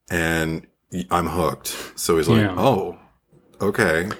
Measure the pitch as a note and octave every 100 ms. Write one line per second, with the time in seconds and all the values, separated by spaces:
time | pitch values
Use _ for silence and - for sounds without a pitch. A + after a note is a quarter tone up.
0 | - E2+ E2 E2 D#2+ D#2+ - _ _ F#2
1 | F2+ F2 E2 E2+ D#2+ - - - - -
2 | - E2 D#2 A2+ G2+ F2+ B2 A2 F#2 F2
3 | - _ _ _ _ - G2+ G2+ G2 D#2+
4 | G2